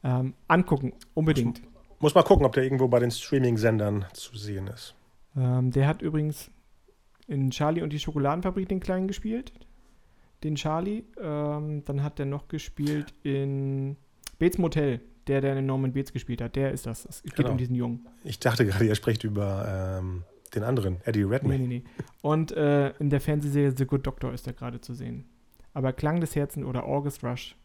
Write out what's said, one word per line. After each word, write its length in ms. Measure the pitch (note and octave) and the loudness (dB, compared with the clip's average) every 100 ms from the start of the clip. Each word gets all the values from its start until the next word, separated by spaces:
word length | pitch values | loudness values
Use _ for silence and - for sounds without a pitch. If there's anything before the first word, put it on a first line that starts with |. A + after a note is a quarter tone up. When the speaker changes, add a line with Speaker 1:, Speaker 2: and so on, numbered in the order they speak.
Speaker 1:
Ähm, 300 | C3+ B2+ C3 - - | 0 0 0 -6 4
angucken, 460 | C4 F#3 C#3+ C3 - - | 4 6 2 0 -8 -6
unbedingt. 480 | - D#3 D3 A#3 - | 0 2 4 2 -2
Speaker 2:
Muss, 120 | - - - - | -12 -20 -20 2
muss 140 | D3+ | 6
mal 80 | F3 | 8
gucken, 240 | - F#3 C3+ | 8 8 6
ob 80 | |
der 80 | C#3 | 4
irgendwo 260 | C3 C3 C3 | 2 2 4
bei 120 | B2 | 6
den 100 | A#2+ | 4
Streaming-Sendern 960 | A#2 - C#3 B2 A2+ A2+ A2 G#2 G#2 F#2 | -2 0 2 4 4 4 4 2 -2 -4
zu 200 | - - A2+ | -12 -16 -12
sehen 280 | G#2 G2 G2 | -8 -8 -8
ist. 260 | A2+ - - _ _ - C#3 | -12 -18 -20 _ _ -10 -2
Speaker 1:
Ähm, 340 | B2+ B2+ B2+ | 0 2 2
der 140 | B2+ C#3 | 4 2
hat 140 | D#3 | 2
übrigens 500 | D#3 D#3 D3+ D3 - - _ _ _ _ _ _ - | -2 -2 -2 -6 -14 -20 _ _ _ _ _ _ -6
in 220 | C#3 C3+ | -2 -2
Charlie 320 | - D3+ E3+ | 0 0 0
und 100 | D#3 | -4
die 60 | D3 | -6
Schokoladenfabrik 680 | - D3+ C#3 D#3+ F#3 F#3+ F#3+ | -4 0 0 0 -2 -4 -4
den 140 | F#3+ | -4
Kleinen 280 | - F#3 F#3+ | -2 -2 -2
gespielt. 440 | F#3+ G#3+ A3+ C4 - - - _ _ _ _ - _ | -4 -6 -6 -8 -18 -20 -20 _ _ _ _ -20 _
Den 120 | D3+ D3 | -6 -4
Charlie. 480 | D#3 D#3+ F#3+ G#3+ A#3 - | -2 -2 -2 -6 -8 -10
Ähm, 640 | F3+ D3 D3 D3 D3+ D3 | -6 -4 -2 -4 -4 -6
dann 180 | C#3+ C#3 | -4 -4
hat 160 | C#3+ - | -4 -4
er 60 | |
noch 240 | C#3 C#3+ - | -6 -6 -8
gespielt 640 | D#3 - - D3 D3+ D3 - | -10 -10 -4 -2 -2 -6 -8
in 720 | C#3+ C3+ C#3 C#3 C#3 C3+ C3+ C#3+ _ _ - - | -4 -2 -2 -2 -2 -2 -4 -8 _ _ -20 2
Bates 180 | E3+ F3 | 2 4
Motel. 460 | E3+ D#3 C#3+ A#2+ - - - | 0 2 0 0 -8 -14 -2
Der, 160 | C3+ | 0
der 120 | C#3 | 2
den 120 | C3+ C3+ | 0 0
Norman 260 | C3+ C3+ | 0 0
Bates 200 | C3 C3+ | -2 -4
gespielt 260 | A#2+ - A#2+ | -8 -8 -6
hat. 160 | A#2 - | -4 -2
Der 160 | C3+ | -2
ist 140 | - - | -2 -8
das. 180 | A2+ | -10
Es 180 | - - | -12 -16
geht 140 | - - | -10 -2
Speaker 2:
Genau. 140 | B2 | 0
Speaker 1:
um 80 | B2+ | 0
diesen 180 | B2 B2 | 0 -2
Jungen. 300 | A#2+ A#2+ - - | -2 -6 -10 -16
Speaker 2:
Ich 160 | - A2+ | -12 0
dachte 260 | B2+ A#2 G#2+ | 2 4 2
gerade, 200 | F#2+ A2+ | 4 4
ihr 80 | G#2+ | 4
sprecht 260 | - A2 | 0 0
über, 760 | A2 G#2 G2+ G2 G#2+ F#2+ F#2+ F#2+ | -2 -2 -2 -2 -4 -4 -4 -4
ähm, 240 | F#2 F2+ E2+ _ - | -6 -8 -10 _ -8
den 100 | A2+ | -4
anderen, 320 | A2 C3 G2 F2+ | 0 0 0 -2
Eddie 180 | - A2 | -2 0
Redmayne. 360 | G2 B2+ C#3 C3+ | 2 2 0 0
Speaker 1:
Nee, 80 | B2+ | 0
nee, 160 | B2 - | -4 -10
nee. 200 | - - _ | -14 -14 _
Und, 280 | D3 D#3 D#3 | 0 0 0
äh, 360 | - D3 C#3+ C#3 - | 0 4 4 2 0
in 140 | C#3+ | 0
der 100 | C#3 | 2
Fernsehserie 520 | D3 D3+ D3 C#3+ C#3+ C3 | 2 0 0 2 2 2
The 80 | |
Good 220 | C3 C#3 C3+ | 0 0 -2
Doctor 260 | - B2+ | -6 -8
ist 140 | B2 - | -8 -10
er 60 | |
gerade 260 | - B2 A#2+ | -10 -10 -10
zu 120 | - | -12
sehen. 320 | A#2+ A#2+ B2 - _ _ _ - | -10 -10 -10 -14 _ _ _ -10
Aber 200 | C#3+ C3 | -2 -2
Klang 280 | B2+ D3+ E3+ | 0 0 0
des 140 | D#3+ | 0
Herzens 300 | D3+ C#3+ - | -2 -2 -4
oder 200 | C3 B2 | -4 -4
August 380 | - C#3 C#3+ - | -2 -2 -2 -6
Rush 320 | B2 B2+ - - | -6 -6 -10 -20